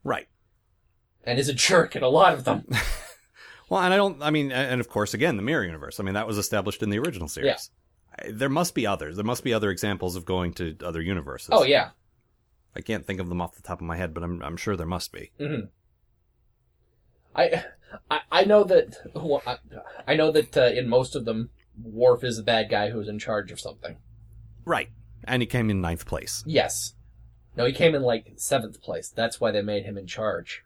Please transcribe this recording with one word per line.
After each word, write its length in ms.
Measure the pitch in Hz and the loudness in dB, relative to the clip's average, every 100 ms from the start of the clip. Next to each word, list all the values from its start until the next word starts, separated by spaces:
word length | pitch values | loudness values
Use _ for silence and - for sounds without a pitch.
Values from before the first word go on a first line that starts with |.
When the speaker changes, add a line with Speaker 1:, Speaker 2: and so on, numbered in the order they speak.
Speaker 1:
Right. 240 | 147 101 - _ _ _ _ _ _ _ _ _ | -2 -4 -6 _ _ _ _ _ _ _ _ _
Speaker 2:
And 140 | - 127 | -4 0
is 80 | 135 | 0
a 60 | |
jerk 420 | 131 - 185 - - | 2 4 6 4 2
in 60 | |
a 60 | 127 | 4
lot 240 | 151 185 | 8 6
of 120 | 139 127 | 6 -2
them. 200 | - - | -2 -2
Speaker 1:
<laughs> 40 | 117 - - - - _ _ - - - | -2 -2 -4 -8 -20 _ _ -20 -20 -4
Well, 100 | 185 | 0
and 100 | 180 | 4
I 20 | 190 | 4
don't, 260 | 202 143 | 4 2
I 100 | 147 | 0
mean, 200 | 151 139 | 2 2
a-, 40 | 127 | 0
and 260 | 135 127 | 0 0
of 80 | 113 | 0
course, 240 | - 104 | -2 0
again, 240 | 107 160 113 | 2 2 2
the 40 | |
Mirror 220 | 107 156 | 0 0
Universe. 340 | 92 80 73 - | -2 -6 -12 -6
I 60 | |
mean, 120 | 98 98 | -2 -2
that 120 | 110 | -2
was 100 | 104 | -2
established 460 | 98 107 98 - | 0 0 -2 -4
in 60 | 110 | -2
the 100 | 104 | 0
original 300 | 160 107 82 | -2 -4 -8
series. 420 | - 139 - - _ _ _ _ - | -2 -2 -2 -8 _ _ _ _ -16
Speaker 2:
Yeah. 80 | - | -14
Speaker 1:
I, 40 | |
there 160 | 107 135 | -4 -2
must 260 | 143 175 - | 0 0 0
be 100 | 107 | 0
others. 300 | 98 76 87 | 0 -4 -4
There 80 | |
must 220 | 107 120 135 | -2 -2 0
be 80 | |
other 160 | 110 101 | 0 0
examples 460 | 90 107 98 92 90 | 0 -2 -2 -4 -6
of 80 | 85 | -4
going 260 | 92 87 82 | -2 -2 -4
to 200 | 87 76 | -8 -6
other 180 | 87 82 | -8 -4
universes. 500 | 82 95 69 64 - | -4 -4 -6 -12 2
Speaker 2:
Oh, 100 | 220 | 4
yeah. 280 | 135 143 - _ _ _ _ _ _ _ _ 92 | 6 4 2 _ _ _ _ _ _ _ _ -14
Speaker 1:
I 60 | |
can't 240 | 92 107 - | -6 -6 -4
think 140 | 95 | -6
of 80 | 87 | -4
them 100 | 87 | -4
off 160 | 87 - | -6 -10
the 60 | |
top 180 | - 87 | -12 -10
of 80 | 85 | -6
my 80 | 82 | -4
head, 180 | 87 | -4
but 100 | 80 | -6
I'm, 200 | 85 87 | -8 -6
I'm 140 | 71 87 | -8 -8
sure 180 | - 95 | -4 -4
there 100 | 82 | -2
must 280 | 90 - | -4 -8
be. 180 | - - _ | -14 -18 _
Speaker 2:
Mm-hmm. 280 | 147 139 98 _ _ _ _ _ _ _ _ _ _ _ _ _ _ _ _ | -6 -6 -8 _ _ _ _ _ _ _ _ _ _ _ _ _ _ _ _
I, 300 | - 170 - - - _ - _ | 0 2 2 -4 -18 _ -20 _
I, 100 | 151 - | -6 0
I 140 | 165 | 2
know 220 | 202 208 196 | 6 6 8
that, 300 | 180 160 - - - | 6 4 -6 -14 -8
well, 260 | 160 139 - | -2 -2 -2
I, 100 | - - - - - - | -8 -10 -18 -18 -14 -2
I 100 | 156 | 2
know 160 | 156 | 4
that, 260 | 156 147 147 | 4 2 4
uh, 60 | 123 | 4
in 240 | 117 123 | 4 4
most 260 | 123 123 143 | 2 2 -4
of 80 | 113 | -4
them, 240 | 110 117 _ _ - | -4 -6 _ _ -18
Worf 440 | 113 110 123 120 127 | -12 4 6 6 2
is 120 | 110 | -2
a 60 | |
bad 260 | 107 113 107 | 2 2 2
guy 200 | 104 104 | 0 0
who's 180 | 113 104 | -2 -6
in 120 | 107 | -8
charge 320 | - 107 95 | -4 -4 -4
of 60 | 85 | -10
something. 360 | - - 85 - - - - - - - - | -12 -12 -16 -16 -20 -20 -20 -20 -20 -16 -2
Speaker 1:
Right. 240 | 143 69 - - - | -2 -2 -12 -20 -16
And 180 | - 123 | -4 -2
he 40 | 120 | 0
came 240 | 127 110 | 0 2
in 100 | 98 | 0
ninth 260 | 85 85 - | 0 -4 -4
place. 380 | 78 - - - | -8 -6 -10 0
Speaker 2:
Yes. 500 | - - - - - - - - _ _ - | 0 0 -4 -8 -12 -20 -20 -20 _ _ -2
No, 80 | 120 | -2
he 60 | |
came 240 | 135 170 151 | 4 4 4
in, 60 | |
like, 320 | 127 113 - - | 2 0 -4 -10
seventh 460 | - 139 110 - | -2 -2 -2 -14
place. 260 | - - - | -10 -10 -8
That's 300 | - 113 - | -4 -4 0
why 120 | - | 0
they 100 | 104 | 0
made 240 | 101 104 95 | -2 -4 -4
him 120 | 98 | -10
in 100 | 92 | -10
charge. 560 | - 107 87 87 - | -4 -4 -4 -8 -16